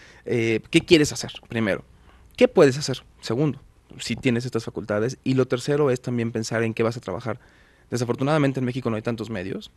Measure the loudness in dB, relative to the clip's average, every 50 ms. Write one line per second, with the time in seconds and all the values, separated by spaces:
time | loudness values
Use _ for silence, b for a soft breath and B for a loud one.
0 | B B B B B -4 -2 0 0 0 0 -2 -2 2 2 2 6 6 6 6
1 | 6 4 0 -4 -8 -10 -12 -16 -14 -8 -4 -2 0 0 -2 -2 -4 -10 -20 b
2 | b b b b b b 0 2 2 4 6 6 6 6 4 2 -4 -6 -6 -8
3 | -10 -16 -20 _ -6 -4 -2 0 0 0 -2 -4 -10 -20 _ _ _ _ -18 -12
4 | -8 -6 -6 -2 0 0 0 0 0 -2 -4 -6 -6 -6 -8 -8 -6 -2 -2 0
5 | 0 -2 -4 -4 _ 0 2 2 2 2 0 -2 0 0 0 2 2 2 2 0
6 | -2 -4 -2 -2 -2 -2 -4 -4 -4 -2 -2 0 0 0 0 0 0 0 0 -4
7 | -6 -8 -8 -6 -6 -6 -8 b b b b b b b b b b _ -4 -2
8 | -2 -2 -2 -2 0 0 2 2 2 2 0 0 -4 -4 -4 -4 -4 -4 -4 -2
9 | -4 -4 -6 -6 -6 -8 -8 -8 -6 -6 -8 -10 -10 -14 -20